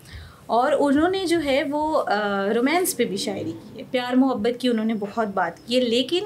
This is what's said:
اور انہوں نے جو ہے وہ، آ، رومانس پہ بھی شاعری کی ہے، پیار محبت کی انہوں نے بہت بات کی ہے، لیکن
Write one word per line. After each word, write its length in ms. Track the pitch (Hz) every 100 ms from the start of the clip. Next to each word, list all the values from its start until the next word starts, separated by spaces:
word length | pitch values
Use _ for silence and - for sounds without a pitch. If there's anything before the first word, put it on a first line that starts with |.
| - - - - -
اور 260 | 226 277 285
انہوں 300 | 285 277 349
نے 180 | 381 339
جو 120 | 339
ہے 180 | 285 269 294
وہ، 320 | 294 311 302 -
آ، 400 | 202 202 196 196
رومانس 420 | 233 269 349 359 -
پہ 80 |
بھی 120 | 208 196
شاعری 360 | 220 - -
کی 260 | - - -
ہے، 60 | -
پیار 220 | 247 247
محبت 480 | 254 269 208 226 247
کی 80 | 247
انہوں 160 | 226
نے 100 | 220
بہت 340 | 220 202 233 214
بات 380 | 190 170 - -
کی 100 | 247
ہے، 40 |
لیکن 400 | 240 240 262 349